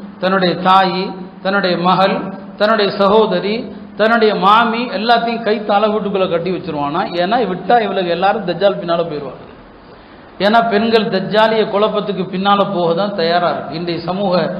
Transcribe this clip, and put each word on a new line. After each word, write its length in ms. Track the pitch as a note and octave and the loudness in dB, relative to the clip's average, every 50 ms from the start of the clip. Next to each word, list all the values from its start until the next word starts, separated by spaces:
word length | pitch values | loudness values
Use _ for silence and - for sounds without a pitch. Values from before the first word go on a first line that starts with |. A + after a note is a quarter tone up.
| - - - - | -14 -16 -8 -4
தன்னுடைய 360 | - F#3 F#3+ F#3+ F3+ F3 E3 | -2 0 0 2 2 0 0
தாய், 560 | - F#3 F#3 F#3+ F#3+ F#3+ F#3 F3+ F#3 F#3+ A3 C#4 - - - - - | 0 2 4 4 4 4 2 0 -2 -4 -6 -6 -10 -12 -14 -14 -8
தன்னுடைய 360 | - F#3 G3 G3+ F#3+ F#3 F3+ E3+ | -4 -2 0 0 0 0 0 0
மகள், 400 | E3+ F3+ F#3 F3+ F#3+ G3 A3 B3 - - - - - - - - | 2 2 2 4 2 2 0 -2 -6 -8 -10 -12 -14 -12 -6 -2
தன்னுடைய 340 | G#3 G#3+ A3+ G#3+ G3+ F#3+ | 0 2 2 2 0 0
சகோதரி, 800 | - - G3 F#3+ G3+ A3 G#3+ F#3 F3+ F3 F3 G3+ G#3+ A#3 B3+ - - - - - - - | 0 2 2 4 4 4 4 4 0 -2 -2 -2 -4 -4 -6 -8 -12 -16 -16 -10 -4 0
தன்னுடைய 380 | G#3 A3 A#3 A#3 A3 G#3+ G3 | 0 2 2 4 4 2 2
மாமி 480 | F3+ F3+ A3+ G#3+ A3+ A#3 A3+ A3 A#3 B3 | 4 4 4 6 6 4 2 0 -2 -4
எல்லாத்தையும் 600 | B3 F#3 F3+ G#3+ A#3 A#3+ A3+ A#3 A#3 A3+ G#3+ - | -4 -4 -2 0 2 2 2 2 0 -4 -2 -2
கைத்தால 440 | G#3 G#3+ A3+ G#3+ - G#3 G3+ G#3+ G#3+ | -2 -2 -2 -2 0 0 2 2 0
வீட்டுக்குள்ள 420 | G#3 G#3+ F#3+ G3+ F#3+ F#3+ F#3 E3 | 0 -2 -2 -2 -2 -2 -2 0
கட்டி 220 | E3 E3+ E3+ F#3+ | -2 -2 -2 -2
வச்சிருவானா. 500 | F#3 D#3+ C#3 E3 D3+ D3 C#3+ C#3+ D3 F3 G#3 A3+ F3 F3 | -4 -6 -6 -6 -6 -4 -4 -4 -2 -4 -4 -4 -2 -2
ஏன்னா 160 | F3 F#3 A3+ C4 A#3 F3+ | -2 0 0 0 0 -2
விட்டா 340 | F#3 F3+ - - A#3+ A#3+ | -4 -4 0 2 2 2
இவளுக்கு 280 | A3 G3 F#3+ G3 F#3 F3 | 2 0 -2 -2 -2 -2
எல்லாரும் 360 | E3+ E3+ F#3+ G3 G#3+ A3 G3 | -2 0 2 0 0 0 -2
தஜ்ஜால் 340 | F3 E3+ E3 F#3+ G3+ F#3 E3+ | -4 -2 0 0 0 0 0
பின்னால 220 | E3+ F3 E3+ E3+ E3 | -4 -2 -2 -2 -2
போயிடுவாங்க. 400 | D3+ D3 D3 C#3+ C3 - - - - - - - - - - - - - - - - - - - - - - | -2 -4 -8 -8 -10 -12 -14 -18 -20 -20 -20 -20 -20 -20 -20 -20 -20 -20 -20 -20 -20 -20 -20 -20 -16 -6 -2
ஏன்னா 300 | F3+ G#3 A3 A#3 - - | 0 2 4 4 2 2
பெண்கள் 360 | G3 G#3 A3+ A3+ A3+ A3+ G#3 | 2 0 2 2 2 2 2
தஜ்ஜாலிய 580 | F#3 - F#3+ F#3+ - G3+ G#3+ A3 A3+ A3 A3 G#3 - | 0 -2 -2 -2 0 2 4 4 4 4 2 0 0
குழப்பத்துக்கு 540 | - G3+ G#3+ G#3+ F#3+ G#3 F#3 G3 G3 F3 F3+ D#3+ | 0 0 0 0 0 -2 -4 -4 -4 -4 -4 -4
பின்னால 340 | F#3+ F#3 F#3+ G3+ G3+ G3+ G3 - G3 | -4 -2 2 2 4 2 2 0 0
போக 200 | F3 F3 E3 E3+ | 0 0 0 0
தான் 220 | E3+ G3+ G#3 G3 | 0 -2 -2 -2
தயாரா 340 | F3 E3 E3 E3+ F3+ F3 D#3+ | -2 0 2 2 2 2 0
இருக்கு. 260 | C#3 - - - C#3 | -2 -2 -6 -8 -8
இன்றைய 260 | E3 F3 F3 E3+ D#3+ | -8 -6 -6 -6 -6
சமூக 480 | - F#3 F#3 G3 G#3 F#3+ F3+ F3+ D#3 - - | -4 -6 -4 -2 -2 0 0 0 0 -2 -4